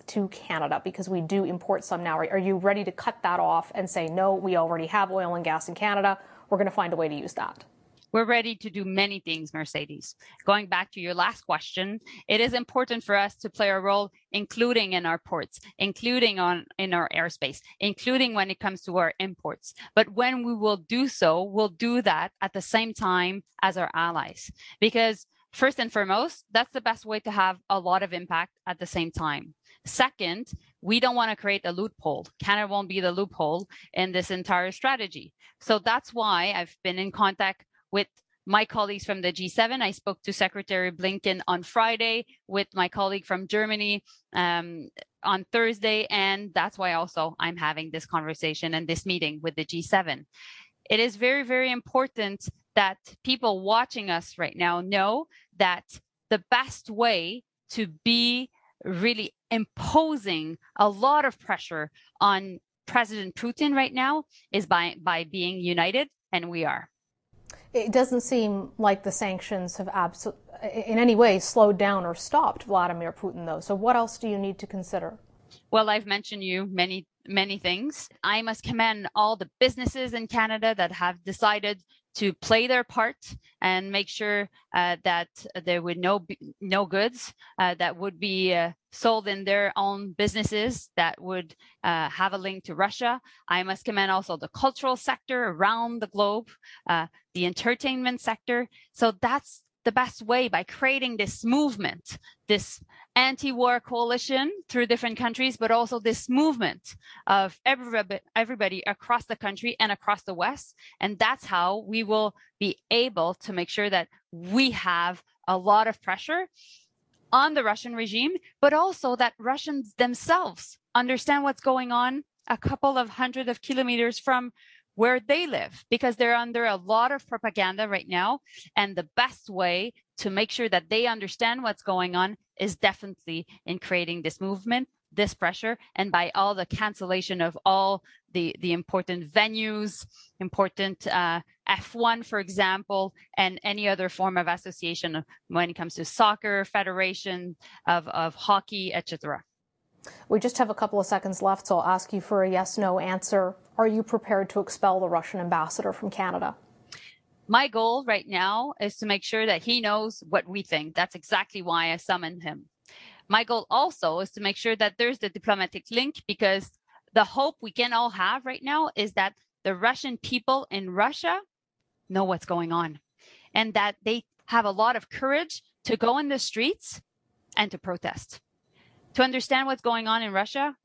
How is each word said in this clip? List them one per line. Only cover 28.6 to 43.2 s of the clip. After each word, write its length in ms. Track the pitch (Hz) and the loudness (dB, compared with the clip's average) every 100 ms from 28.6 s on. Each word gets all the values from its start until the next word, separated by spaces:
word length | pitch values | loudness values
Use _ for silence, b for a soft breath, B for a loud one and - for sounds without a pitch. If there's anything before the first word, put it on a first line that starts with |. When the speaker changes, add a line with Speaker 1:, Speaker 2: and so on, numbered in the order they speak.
| - | -10
Speaker 2:
at 140 | 175 | -8
the 60 | 180 | -6
same 260 | 180 165 | -4 -4
time. 420 | - 156 143 - - b b - | -2 -4 -4 -8 -20 b b -8
Second, 600 | - 262 - 180 185 - - B _ | 0 0 0 -6 -4 -8 -14 B _
we 200 | 175 226 | 0 2
don't 140 | 247 247 | 2 2
wanna 200 | 226 208 | 0 -2
create 300 | 202 196 180 | -2 -2 -2
a 80 | |
loophole. 520 | 175 214 _ 160 135 - - | -4 -6 _ -4 -4 -8 -8
Canada 300 | - 208 208 | 0 2 2
won't 180 | 202 196 | -2 -2
be 120 | 190 | 0
the 100 | 180 | 0
loophole 560 | 180 196 - 156 170 196 B B | 0 -4 -2 -2 -2 -6 B B
in 200 | - 185 | -4 -2
this 180 | 180 180 | -2 -2
entire 400 | 185 185 180 185 | -4 0 0 0
strategy. 600 | - 269 262 202 147 - _ b b | -2 0 0 -4 -12 -18 _ b b
So 200 | - 214 | 0 2
that's 340 | 202 240 - | 4 0 -2
why 400 | 233 220 180 185 190 | -2 2 2 2 -2
I've 200 | 170 _ | -6 _
been 160 | 185 185 | -6 -4
in 120 | 196 | -4
contact 540 | - 202 190 196 190 _ _ - | 2 2 2 -2 -4 _ _ -4
with 160 | 196 196 _ _ _ - | -2 -2 _ _ _ 2
my 180 | 208 | 2
colleagues 400 | 214 240 202 202 | 2 -2 -2 -4
from 180 | - 190 | -6 -2
the 100 | 180 | -2
G 180 | 175 185 | -2 -4
seven. 320 | - 226 262 | 2 2 2
I 100 | 214 | -2
spoke 300 | - - 190 | -4 -6 -6
to 80 | - | -6
Secretary 600 | 196 190 202 190 185 180 | -2 -2 -2 -4 -2 -2
Blinken 500 | 165 185 196 202 185 - | -2 -4 -2 -2 -2 -2
on 160 | 180 | -4
Friday, 640 | 175 233 226 226 226 226 233 b - | -2 0 2 2 0 -2 -6 b -6
with 200 | 196 196 | -4 -2
my 140 | 196 180 | 0 -2
colleague 380 | 214 196 196 | 0 -2 -2